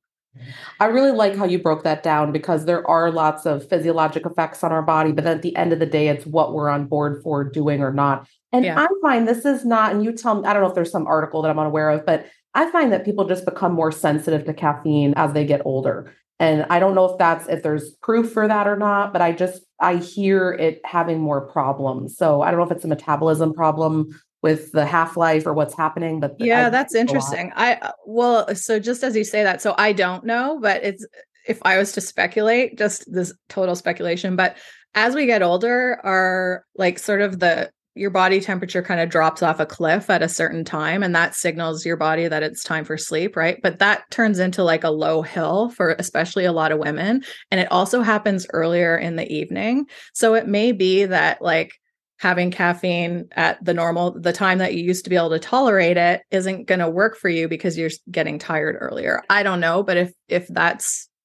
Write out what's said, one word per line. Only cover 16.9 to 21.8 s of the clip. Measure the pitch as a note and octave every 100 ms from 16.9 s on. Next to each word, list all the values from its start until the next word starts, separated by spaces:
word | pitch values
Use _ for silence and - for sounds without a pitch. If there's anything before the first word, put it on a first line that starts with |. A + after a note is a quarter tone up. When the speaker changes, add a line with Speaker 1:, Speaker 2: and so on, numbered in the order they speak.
| F#3+
Speaker 1:
know | F#3
if | F#3
that's, | E3+ E3 -
if | E3
there's | D#3+ D3+ D3 -
proof | - A3+ A3+
for | A3 G#3+
that | G#3+ G3+
or | G3+
not, | G#3 G3+ G3+
but | F3+
I | E3+
just, | E3+ F#3 F#3 _ -
I | F3 F3
hear | F3 G3+ G3 F#3+ F#3
it | - D#3+ D#3+ -
having | F3 E3 D#3+
more | D#3 C#3+
problems. | C#3 D#3 C3+ C#3